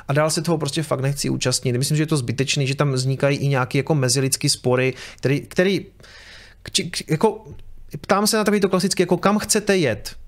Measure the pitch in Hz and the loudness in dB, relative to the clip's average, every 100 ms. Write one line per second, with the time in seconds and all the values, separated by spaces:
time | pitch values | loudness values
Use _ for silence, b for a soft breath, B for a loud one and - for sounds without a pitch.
0 | - 139 156 175 160 160 147 165 151 131 | -2 0 2 0 0 0 0 -4 -2 -2
1 | 131 143 135 127 127 127 131 120 139 151 | -2 -2 -2 0 0 0 0 0 0 0
2 | 156 151 120 120 131 - 135 139 143 131 | 2 0 0 -2 0 0 0 0 0 0
3 | 131 135 139 143 139 139 123 139 131 156 | -2 0 0 2 2 2 2 0 2 2
4 | 127 131 131 - 147 - 123 127 131 127 | 2 2 0 0 -2 0 2 2 2 -2
5 | B B 127 143 - - 185 185 - - | B B 0 0 -2 0 2 0 -4 -18
6 | B B B B B B - - 175 - | B B B B B B -6 -4 -4 -8
7 | - 151 220 208 - - - - - 151 | -4 2 2 0 -12 -16 -16 -16 -14 -14
8 | - 196 208 226 214 208 185 185 185 185 | 0 2 4 2 2 2 2 2 0 0
9 | 175 180 196 214 - 220 202 196 143 107 | 2 2 2 0 0 -2 2 2 2 -2
10 | - - | -6 -14